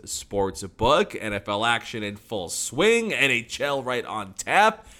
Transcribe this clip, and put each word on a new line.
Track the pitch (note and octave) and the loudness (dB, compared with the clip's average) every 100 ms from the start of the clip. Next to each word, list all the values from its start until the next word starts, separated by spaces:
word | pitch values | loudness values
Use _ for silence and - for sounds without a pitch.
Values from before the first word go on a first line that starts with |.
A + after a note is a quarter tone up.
Sportsbook. | - - - G2+ F#2+ - F#2+ - A2+ D#3+ G#3 F#2 | -10 -12 -4 0 0 -2 -12 0 4 4 2 -4
N | G#2+ | -6
F | G2+ G#2 | -6 -2
L | G#2 A#2 | 0 2
action | A#2 - A2+ | 0 -2 -6
in | G#2 G#2 | -6 -8
full | - G#2 E2 | -8 -6 -6
swing, | - - B2 G#3 A#3 A3 | -6 -4 2 4 4 0
N | B2+ C#3 | 2 2
H | A#2+ A#2 - | 2 -2 -4
L | C#3+ C#3 | -2 -2
right | B2 B2 - | -2 -4 -4
on | G#2+ F#2+ | -8 -8
tap, | - - E3+ A3 A3 - | -10 0 4 4 2 -12